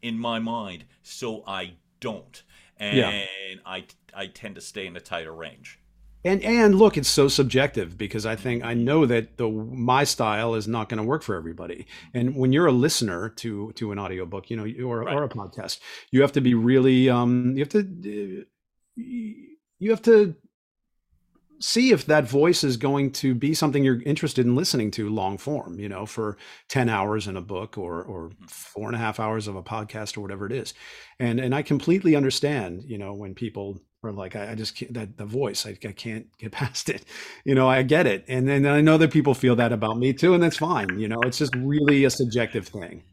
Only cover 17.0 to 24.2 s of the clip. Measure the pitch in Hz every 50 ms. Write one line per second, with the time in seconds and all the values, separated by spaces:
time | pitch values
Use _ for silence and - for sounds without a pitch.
17 | 127 131 127 120 120 120 123 123 123 123 131 139 147 143 - 208 202 190 180 170
18 | 180 196 - 104 202 - 185 208 - _ _ _ _ _ _ _ _ _ _ 247
19 | 233 254 254 240 220 214 220 - - - - _ _ _ _ _ 180 214 226 220
20 | 226 233 226 214 208 185 156 _ _ _ _ _ _ _ _ _ _ _ _ _
21 | _ _ _ _ _ _ _ _ _ _ _ _ - - - 226 247 262 226 147
22 | - - 151 151 139 117 131 139 151 170 175 - - 143 127 113 127 139 139 139
23 | 139 135 135 - - 135 127 117 127 143 160 - 165 147 139 143 139 135 127 117
24 | - 143 143 -